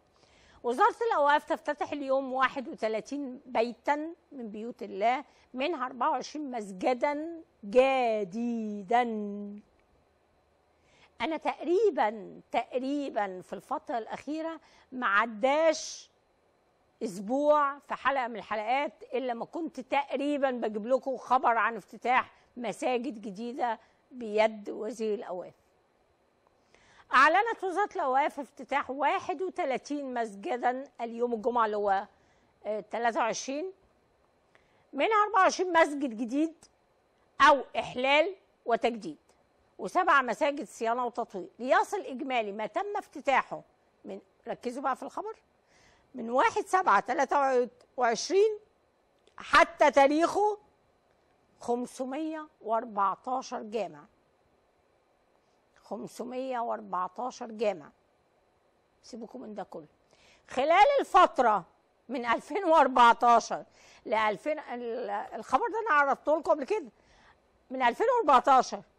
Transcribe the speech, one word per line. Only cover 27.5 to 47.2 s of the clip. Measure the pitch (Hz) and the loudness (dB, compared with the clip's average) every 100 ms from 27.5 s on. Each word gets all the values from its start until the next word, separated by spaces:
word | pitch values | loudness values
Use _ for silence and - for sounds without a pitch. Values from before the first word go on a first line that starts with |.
| - | -2
وزارة | 381 349 415 370 | -2 0 -2 -2
الأوقاف | 294 262 302 - | 0 2 0 -2
افتتاح | 254 - 262 269 - | -12 -14 -4 -4 -2
واحد | 269 294 359 - 359 | 0 0 0 -2 -4
وتلاتين | 370 359 311 240 - 294 277 | -4 -4 -2 -4 -4 -8 -6
مسجدًا | 247 226 196 202 247 247 254 269 - | -4 -6 -6 -6 -2 -2 -2 -8 -12
اليوم | 233 233 240 | -10 -4 -2
الجمعة، | 233 208 240 220 | 0 0 2 0
اللي | 208 | 0
هو، | 202 196 208 _ _ _ _ _ - | 0 0 -2 _ _ _ _ _ -8
آه، | 214 | -8
تلاتة | - 208 233 226 | -6 -4 -2 0
وعشرين، | 233 202 - 277 370 - _ _ _ _ _ _ _ _ _ _ _ | -2 -2 -6 -6 -8 -12 _ _ _ _ _ _ _ _ _ _ _
منها | 269 330 427 415 | -2 2 2 2
أربعة | 403 | 4
وعشرين | 359 - 359 | 4 4 0
مسجد | 330 311 285 277 220 | 4 2 0 -6 -6
جديد | 240 269 320 311 - _ _ _ _ _ _ _ | -4 -2 -2 -4 -20 _ _ _ _ _ _ _
أو | 285 277 - 233 | 6 6 2 -6
إحلال | - 247 262 285 339 381 _ _ - | -6 -2 2 4 2 -2 _ _ -2
وتجديد، | 226 240 233 185 147 _ _ _ _ _ - | 0 0 -2 -10 -14 _ _ _ _ _ -12
وسبع | 208 349 359 285 | -4 0 4 4
مساجد | 247 208 302 285 226 | 2 0 -2 -2 -10
صيانة | - 226 240 247 | -6 -2 -2 -4
وتطوير، | 233 226 190 165 - | -6 -8 -10 -14 -10
ليصل | 247 339 427 415 | 2 2 2 -4
إجمالي | - 254 269 254 208 | -8 -10 -4 -2 -2
ما | 202 214 | -6 -6
تم | 330 403 403 | -6 -4 -8
افتتاحه | - 320 269 254 - 156 - _ _ _ 208 | -8 -6 0 0 0 -10 -14 _ _ _ -14
من، | 202 - _ - | -14 -16 _ -12
ركزوا | 208 240 254 | -10 -8 -6
بقى | 277 254 | -6 -6
في | |
الخبر، | 285 - 403 440 _ _ _ _ _ _ _ 254 | -8 -10 -10 -12 _ _ _ _ _ _ _ -12
من | 226 | -4
واحد | 247 440 - - | 2 2 0 0
سبعة | 370 370 202 | 0 4 4
تلاتة | - 330 | 4 0